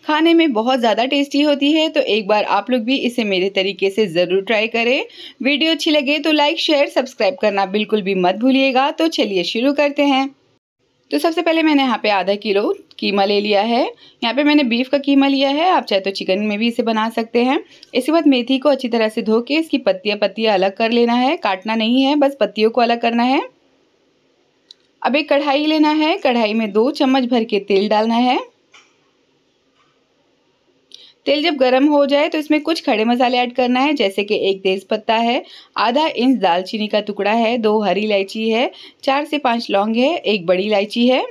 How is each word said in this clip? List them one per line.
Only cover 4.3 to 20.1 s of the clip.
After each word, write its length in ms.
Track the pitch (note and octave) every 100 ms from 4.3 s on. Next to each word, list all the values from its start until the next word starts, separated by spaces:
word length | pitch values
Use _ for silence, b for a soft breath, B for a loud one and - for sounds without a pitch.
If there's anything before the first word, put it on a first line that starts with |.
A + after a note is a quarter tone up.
| C4+
try 260 | G4 A3 A3
करें। 360 | A3+ A#3 C4+ A#4 B B B
वीडियो 300 | A#3+ C#4+ D#4+
अच्छी 180 | D#4+ E4
लगे 280 | D4+ C4 D4+
तो 140 | D#4
like, 260 | D4+ D4 D#4+
share, 280 | - D4 C#4+
subscribe 480 | - B3 - G3+ F#3
करना 240 | G#3+ G3 G3
बिल्कुल 340 | G3+ G#3+ G#3+
भी 120 | F#3+ F#3+
मत 200 | F3+ G3
भूलिएगा। 520 | B3 C4+ C4+ B3+ C#4
तो 160 | D4+ E4
चलिए 340 | E4 A3 F#3+ F3
शुरू 260 | A3+ B3+
करते 300 | C#4+ D4 C#4+
हैं। 240 | C#4+ C4 C4+ - _ _ _ _ _ _ _
तो 80 | D4
सबसे 220 | E4 E4
पहले 200 | E4+ E4
मैंने 200 | D#4 C#4+
यहाँ 180 | C4+ A3+
पे 80 | G#3+
आधा 240 | G3+ F#3 G3+
किलो 340 | G#3+ G3 A#3+ G4 - -
कीमा 260 | G#3+ G3+ G3
ले 140 | G3+
लिया 220 | G#3 G3+
है। 180 | A3 A#3
यहाँ 500 | F4 - - _ A#3+
पे 100 | A#3+
मैंने 200 | D4 D4 C4+
beef 220 | A#3 B3+
का 100 | C#4+
कीमा 280 | C#4 C#4 C#4
लिया 220 | C#4 C4+
है, 200 | C#4+ F4
आप 140 | E4
चाहे 160 | A#3 G3+
तो 80 | F#3+
chicken 300 | G3 F#3 F#3+
में 160 | G#3+ G#3
भी 100 | A#3
इसे 140 | A#3
बना 240 | A3+ A3 A3+
सकते 320 | A3+ A3+ A#3+
हैं। 180 | B3 D4 - B B
इसके 180 | A#3 B3
बाद 140 | D#4+ D4+
मेथी 300 | C4 A#3+ C4
को 100 | D4
अच्छी 180 | C4+ B3
तरह 180 | A3+ A3
से 120 | A3
धो 160 | G#3 A3
के 120 | A#3+ D4
इसकी 220 | D#4+ C4+
पत्तियाँ 380 | - F#3+ G3+